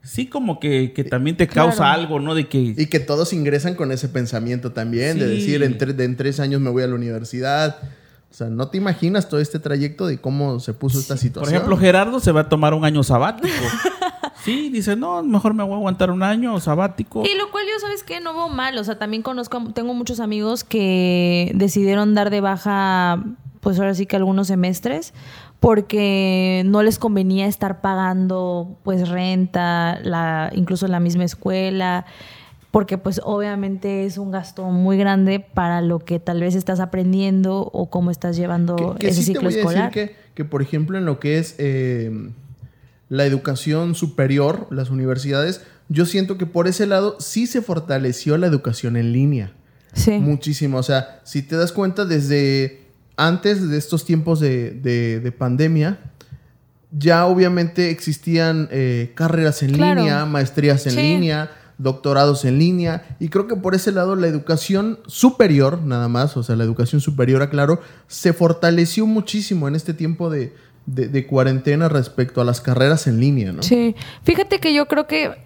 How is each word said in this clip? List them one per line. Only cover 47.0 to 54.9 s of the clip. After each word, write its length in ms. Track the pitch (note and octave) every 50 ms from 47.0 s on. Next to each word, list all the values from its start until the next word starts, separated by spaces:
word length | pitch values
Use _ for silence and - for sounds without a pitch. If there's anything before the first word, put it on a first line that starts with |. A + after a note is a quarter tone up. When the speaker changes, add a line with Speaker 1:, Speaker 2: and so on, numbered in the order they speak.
| G3 G#3 G#3 -
Speaker 3:
sí 280 | - - - A3 A#3+
se 140 | A#3+ - B3+ G#3+
fortaleció 760 | - F3 E3 D#3 E3 C#3 C3+ C3 B2+ A#2+ - - D3+ D3
la 80 | E3 F3+
educación 500 | F3 D3+ C#3 - - A#2 - - A#2 A#2+
en 140 | A#2+ A#2 A#2 A#2
línea. 380 | B2+ C#3 D3 C#3+ B2 G2+ F#2 - - _ _ _ _ _ _ -
Speaker 2:
Sí. 260 | - - A3 G#3 G#3
Speaker 3:
Muchísimo. 580 | C#3+ D3 D3 C#3 - D3+ D3 - D3+ C#3 C3+
O 60 | B2+ B2
sea, 360 | - C#3 C3 B2+ - - - _
si 180 | - - D3
te 140 | C#3 - E3
das 160 | E3 E3+ E3+
cuenta, 340 | E3+ G3+ G3 F#3+ F#3 G3+ G3+
desde 760 | F3+ E3 D3+ C#3 C#3 D3 C#3+ C#3 C#3 C3+ C3+ C3+ C3+ - - - _ _ _ _ _ _
antes 500 | - D3+ E3 F3 F3+ - G3+ G#3 G3 F#3+
de 100 | D#3 D3 D3+
estos 260 | D3 - E3+ D#3+ -
tiempos 340 | - E3 D#3+ D#3 E3 E3 D3+
de, 300 | D3+ C#3 C3 B2 A#2+ A2+
de, 500 | A2 B2 C3+ B2